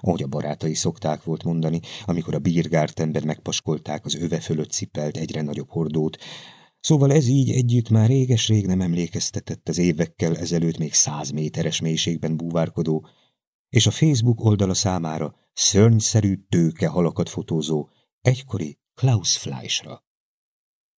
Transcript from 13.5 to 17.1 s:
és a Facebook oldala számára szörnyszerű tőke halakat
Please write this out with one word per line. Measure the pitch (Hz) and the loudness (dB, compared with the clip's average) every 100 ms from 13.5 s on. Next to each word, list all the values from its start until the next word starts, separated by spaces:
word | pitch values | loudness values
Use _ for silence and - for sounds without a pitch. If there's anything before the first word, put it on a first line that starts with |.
| _ _ | _ _
és | 123 - | 2 2
a | |
Facebook | - 156 131 120 117 | 4 2 4 2 2
oldala | 110 101 95 | 2 2 2
számára | 92 101 90 80 78 73 - _ | 0 0 -2 -4 -6 -6 -10 _
szörnyszerű | - - 98 113 113 - 110 98 92 - | -2 2 6 6 6 4 2 2 0 0
tőke | 90 80 80 80 | 2 2 0 -2
halakat | 90 82 | 2 0